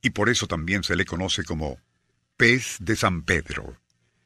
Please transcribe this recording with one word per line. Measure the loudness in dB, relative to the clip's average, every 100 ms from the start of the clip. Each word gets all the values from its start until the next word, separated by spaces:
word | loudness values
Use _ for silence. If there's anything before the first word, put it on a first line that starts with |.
y | -2
por | 2 2
eso | 2 0
también | -4 -2 -2
se | 0 0
le | 0
conoce | -2 -2 -2 -4
como | -4 -4 -6 _ _ _ _ _ 2
pez | 4 4 0 -6
de | -2 0
San | 2 0
Pedro. | 0 0 -2 -8 -10 -14 _ _ _ _